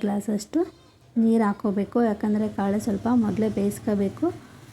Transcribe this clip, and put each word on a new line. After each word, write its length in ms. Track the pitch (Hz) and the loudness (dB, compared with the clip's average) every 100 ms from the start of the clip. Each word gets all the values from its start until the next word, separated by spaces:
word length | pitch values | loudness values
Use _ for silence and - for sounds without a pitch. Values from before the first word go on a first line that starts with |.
ಗ್ಲಾಸಷ್ಟು 560 | 208 202 196 208 - 311 370 - - _ - - | -2 -2 -2 -4 -2 -2 -2 -6 -20 _ -6 0
ನೀರು 220 | 226 226 214 | 4 4 2
ಹಾಕ್ಕೋಬೇಕು. 500 | 202 214 202 196 240 233 | 0 -2 -2 0 2 2
ಯಾಕಂದರೆ 380 | 208 220 208 214 214 | 0 0 0 -2 -2
ಕಾಳು 200 | 196 202 214 | 0 0 -2
ಸ್ವಲ್ಪ 220 | 196 233 247 | -2 0 2
ಮೊದಲೇ 260 | 214 185 214 208 | 2 0 0 0
ಬೇಯಿಸ್ಕೋಬೇಕು. 680 | 202 208 - 208 196 - 339 - - - - | -2 -2 -2 0 0 0 -4 -4 -12 -20 -20